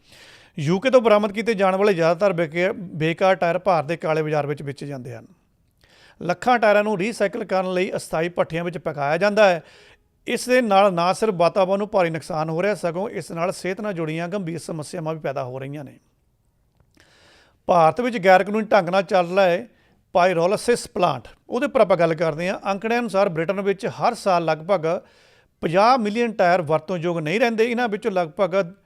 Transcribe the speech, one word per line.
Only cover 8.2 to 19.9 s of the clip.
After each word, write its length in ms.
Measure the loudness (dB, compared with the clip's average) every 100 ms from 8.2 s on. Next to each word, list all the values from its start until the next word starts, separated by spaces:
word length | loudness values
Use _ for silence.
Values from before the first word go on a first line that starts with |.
| -2
ਭੱਠੀਆਂ 360 | -2 -4 -4
ਵਿੱਚ 140 | -6 -8
ਪਕਾਇਆ 380 | -8 -4 -2 0
ਜਾਂਦਾ 320 | 2 4 4
ਹੈ। 140 | 4 -4 -20 -20 _ _ _ -6
ਇਸ 220 | -6 0
ਦੇ 120 | 2
ਨਾਲ 320 | 4 6 4
ਨਾ 200 | 4 0
ਸਿਰਫ 220 | 0 0 2
ਵਾਤਾਵਰਣ 420 | 2 2 0 0
ਨੂੰ 100 | 0
ਭਾਰੀ 220 | 0 0
ਨੁਕਸਾਨ 380 | -2 -6 -4 -4
ਹੋ 140 | -2
ਰਿਹਾ, 120 | -2
ਸਗੋਂ 360 | -2 -4 -4 -6
ਇਸ 200 | -8 -10
ਨਾਲ 220 | -4 -4
ਸਿਹਤ 280 | -4 -6 -6
ਨਾਲ 120 | -6
ਜੁੜੀਆਂ 360 | -6 -6 -6 -6
ਗੰਭੀਰ 300 | -6 -8 -8
ਸਮੱਸਿਆਵਾਂ 560 | -10 -10 -10 -8 -8
ਵੀ 60 | -6
ਪੈਦਾ 240 | -6 -6
ਹੋ 140 | -8 -8
ਰਹੀਆਂ 260 | -10 -12
ਨੇ। 140 | -14 -20 _ _ _ _ _ _ _ _ _ _ _ _ _ _ _ _ 0
ਭਾਰਤ 340 | 4 4 4
ਵਿੱਚ 240 | -2 2
ਗੈਰ 200 | 6 6
ਕਾਨੂੰਨੀ 220 | 4 -4 2
ਢੰਗ 220 | 2 2
ਨਾਲ 140 | 0
ਚੱਲ 260 | 0 0 2
ਰਿਹਾ 140 | 2
ਹੈ 240 | 2 2 -4 _ _